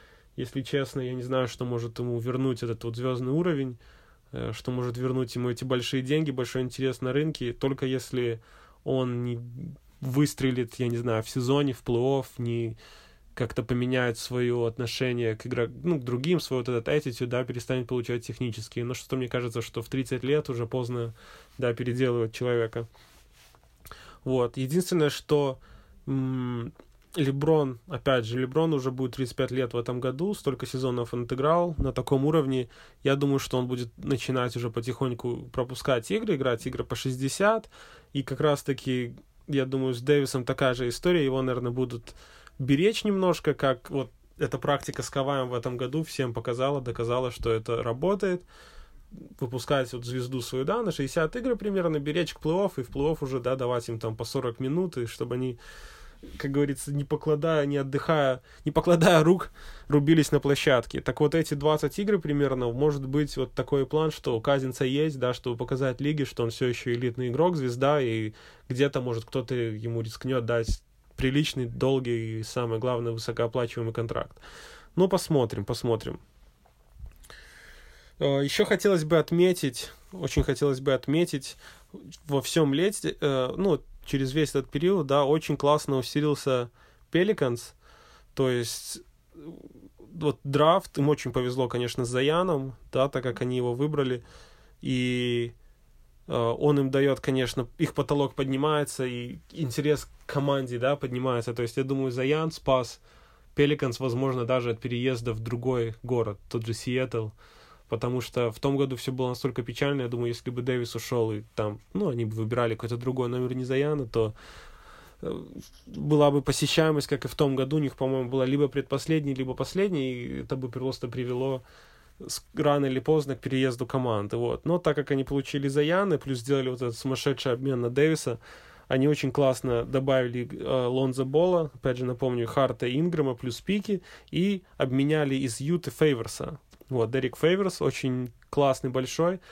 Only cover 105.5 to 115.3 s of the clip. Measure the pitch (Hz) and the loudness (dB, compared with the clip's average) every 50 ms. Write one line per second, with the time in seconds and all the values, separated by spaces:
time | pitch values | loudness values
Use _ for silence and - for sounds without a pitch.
105.5 | 123 120 120 131 131 123 117 113 110 - - 120 127 120 113 110 101 - - - | -4 -2 -2 0 0 0 0 -2 -4 -8 -4 -2 0 0 0 -2 -4 -8 -8 -6
106.5 | - 120 110 113 113 - - 131 123 127 131 123 113 117 110 107 - - - - | -6 -4 -4 -4 -4 -4 -2 -2 0 0 0 0 -2 -4 -4 -6 -8 -14 -20 -20
107.5 | - - - - - - - - 117 113 127 123 123 127 113 - - 131 120 117 | -20 -20 -20 -20 -20 -20 -10 -6 -4 -2 -2 -2 -2 -2 -4 -2 0 0 0 0
108.5 | 107 - - 139 139 135 139 131 131 117 - - 127 127 131 123 123 120 - 131 | 0 0 0 0 2 2 2 0 -2 -4 -6 -6 -4 -2 -2 -2 -2 -2 -4 -4
109.5 | 120 - 120 117 113 - 143 143 143 139 127 120 120 120 120 120 120 - - 127 | -2 -4 -6 -6 -4 -2 0 0 0 0 -2 -2 -2 -2 -2 -2 -4 -4 -8 -8
110.5 | 120 123 123 131 127 123 120 117 - 117 - - 131 120 113 110 110 107 110 - | -6 -4 -2 -2 -2 -2 -2 -4 -6 -8 -6 -2 0 0 0 0 -2 -4 -8 -8
111.5 | _ - 110 107 104 104 - - - 190 208 170 123 120 117 110 110 110 113 110 | _ -4 -4 -2 -4 -8 -10 -8 -4 -2 -2 0 0 -2 -2 -2 -2 -4 -2 -2
112.5 | 117 120 120 117 113 113 - 110 120 117 120 131 127 127 127 120 120 127 127 123 | 0 2 2 0 0 -2 -4 -4 -4 -4 -2 -2 -2 0 0 0 0 -2 -2 -2
113.5 | 127 127 127 123 131 135 143 147 151 147 131 113 - 117 110 107 107 - - - | -2 -4 -2 0 0 2 2 2 0 -2 -2 -2 0 0 0 0 -2 -8 -16 -20
114.5 | - - - - - - - - - - - - - - - - | -20 -20 -20 -20 -20 -20 -20 -20 -20 -20 -20 -20 -16 -10 -8 -8